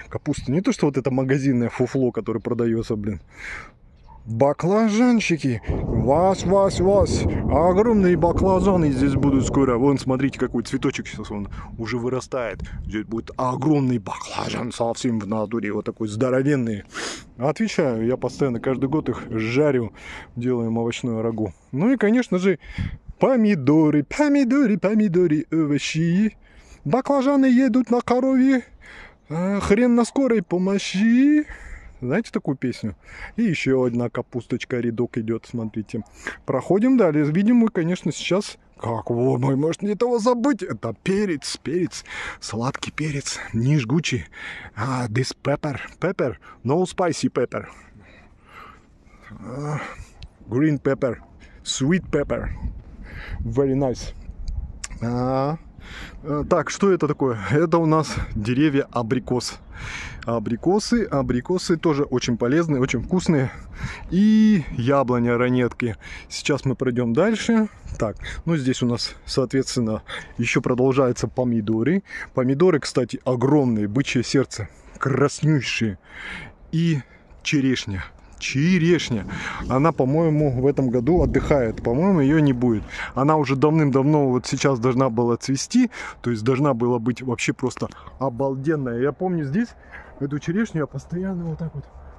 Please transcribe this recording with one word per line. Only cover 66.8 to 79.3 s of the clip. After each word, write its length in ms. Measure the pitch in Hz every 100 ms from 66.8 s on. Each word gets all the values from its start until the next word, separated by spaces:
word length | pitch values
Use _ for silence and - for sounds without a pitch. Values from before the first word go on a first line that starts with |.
| 131 123 120
дальше. 560 | 117 202 220 - 226 214 - - -
Так, 200 | 110 - - - -
ну 120 | 165
здесь 260 | 131 127
у 40 | 123
нас, 280 | 120 - - -
соответственно, 760 | - 123 135 131 - 110 107 - - - -
ещё 240 | 120 -
продолжаются 640 | - 123 131 131 127 123 117
помидоры. 760 | - 127 117 107 110 120 190 - - -
Помидоры, 460 | - 127 139 185 156
кстати, 400 | - - 120 -
огромные, 640 | - 127 135 151 131 110 104
бычье 360 | 110 139 131
сердце, 440 | 117 139 123 - 101 - - -
краснющие. 1000 | 131 123 143 - 147 151 120 - 113 95 - - - - - - -
И 260 | 160 170 147 - - - -
черешня. 600 | - 151 135 123 - 95 - - - -
Черешня. 840 | - 131 160 185 165 165 - 113 -